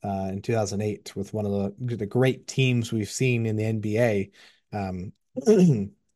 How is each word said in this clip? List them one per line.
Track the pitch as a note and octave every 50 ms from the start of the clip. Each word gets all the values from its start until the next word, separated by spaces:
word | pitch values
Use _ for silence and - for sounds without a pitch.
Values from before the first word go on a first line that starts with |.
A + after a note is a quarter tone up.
| -
uh, | G2+ G2 F#2+ F#2+ F#2+
in | G2 G2
two | - - A#2
thousand | A2 G#2 F#2+ G#2 G2
eight | G#2+ G#2+ G2 - - - -
with | G2+ G2 - -
one | G#2+ G2+
of | G2+
the, | G2+ G2+ G2 G2 - - B2+ A#2+ A#2+
the | G2 G#2
great | G2+ - B2 C3 C3 A#2+ - -
teams | - - C3+ C3 B2+ B2 A#2+ A2 -
we've | A#2 A2 G2+ -
seen | - - C3 B2+ A#2+ A#2 A2+
in | A2 G#2+
the | G#2+ G#2+
N | A2 A2+ A2
B | G#2 G#2+ G#2 A2+
A, | B2 A2+ G#2 G2+ G2 - _ _ - - _ _ _ _ G#2+
um, | G#2 F#2+ F#2+ F#2 F2+ F2+ - - _ _ _ _
<clears throat> | B3+ - G#3+ A3 C#4 F#3+ E3 B2+ G#2 G2 - - _ _ _ _